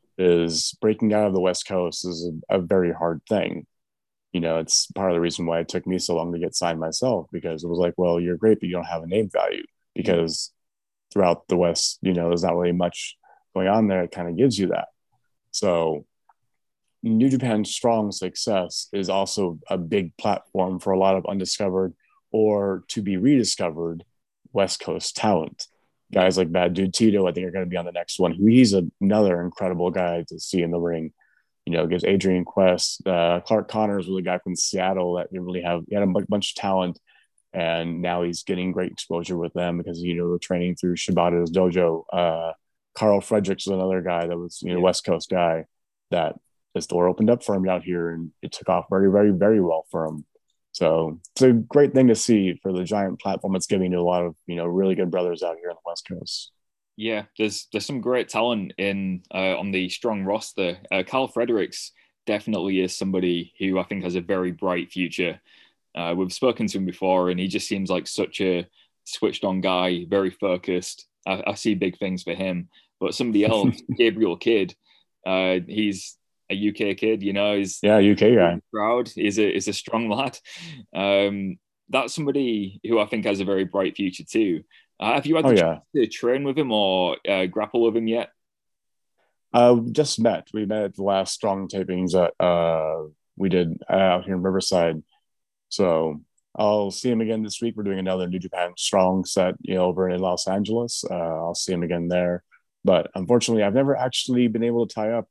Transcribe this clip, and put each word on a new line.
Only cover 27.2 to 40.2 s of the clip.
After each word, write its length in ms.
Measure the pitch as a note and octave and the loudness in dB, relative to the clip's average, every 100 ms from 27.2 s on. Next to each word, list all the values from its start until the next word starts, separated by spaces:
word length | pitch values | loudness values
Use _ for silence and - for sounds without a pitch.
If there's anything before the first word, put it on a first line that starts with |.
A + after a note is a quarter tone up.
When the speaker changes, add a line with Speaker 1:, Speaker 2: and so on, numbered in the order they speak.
| F2+ | 2
Speaker 1:
I 60 | |
think, 140 | E2+ F2+ | -2 -4
are 60 | |
gonna 140 | F#2+ F2 | -6 -6
be 100 | F2+ | -6
on 80 | |
the 80 | F2 | -6
next 260 | F2 - - | -8 -6 0
one. 140 | F2 | 0
He's 420 | E2 G#2+ B2 A#2 G2 E2+ - | 4 6 8 6 4 0 0
another 400 | G2 G#2+ G2+ F2 | 2 4 4 2
incredible 500 | F2 - F#2 F2 F2 | -2 -4 -4 -2 -2
guy 340 | F#2 F2 E2+ E2 | 0 -2 -4 -6
to 120 | E2+ | -12
see 220 | - F#2 | -4 -2
in 100 | E2+ | 0
the 80 | E2+ | -2
ring. 320 | E2+ E2 D#2+ _ _ _ _ _ | -2 -4 -8 _ _ _ _ _
You 80 | - | -4
know, 140 | E2 E2 | -2 0
gives 180 | F2+ | 0
Adrian 400 | F2+ G2 F#2+ F2+ | 2 2 2 0
Quest, 640 | F2 - F#2 F2+ - - F#2+ | 0 2 4 4 -2 -4 -2
uh, 320 | F2 E2+ F2 | 0 2 0
Clark 280 | - G#2+ F#2 | 0 -2 0
Connors 380 | A2 G#2+ G2+ F2 | -2 0 -2 -4
was 120 | F#2+ | -4
a 40 | |
guy 160 | F2+ F2+ | -2 -4
from 160 | F#2+ | -4
Seattle 600 | F2 - F#2+ F#2+ F#2+ F2+ | -6 -4 -2 -2 0 -2
that 180 | F2 - | -2 -6
didn't 140 | F#2 F2+ | -8 -6
really 160 | F2+ | -6
have, 200 | F2 E2+ E2 | -2 -4 -2
he 80 | G2+ | -2
had 80 | |
a 20 | G2 | 0
bu-, 180 | G2 - | 0 0
bunch 240 | G#2 - | -2 -4
of 40 | - | -4
talent, 420 | G2 F#2+ F2+ - _ _ _ _ _ | -2 0 0 -6 _ _ _ _ _
and 480 | F#2 E2 E2 E2+ E2 | -4 -2 -2 -2 -4
now 220 | F2 F2 | -2 -2
he's 220 | F2 E2+ | -2 -4
getting 260 | - F#2 F#2 | -6 -4 -2
great 220 | F2 F2+ | -2 -6
exposure 440 | - - F2 E2+ F2 | -8 -6 -6 -4 -6
with 160 | E2+ | -4
them 240 | F2 F2 F2 | -4 -4 -4
because, 220 | F2 E2+ | -6 -6
you 140 | F2 | -4
know, 160 | E2+ | -2